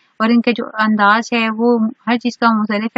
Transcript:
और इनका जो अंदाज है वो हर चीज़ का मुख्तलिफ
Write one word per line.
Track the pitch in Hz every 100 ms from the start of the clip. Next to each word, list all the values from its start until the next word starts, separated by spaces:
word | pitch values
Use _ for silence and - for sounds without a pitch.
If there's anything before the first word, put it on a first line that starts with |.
| _ -
और | 226
इनका | 240 233
जो | 226
अंदाज | - 220 220 214 202 214 233
है | 240 226
वो | 220 233 240 220
हर | - - 240
चीज़ | 240 -
का | 233 220
मुख्तलिफ | 214 208 226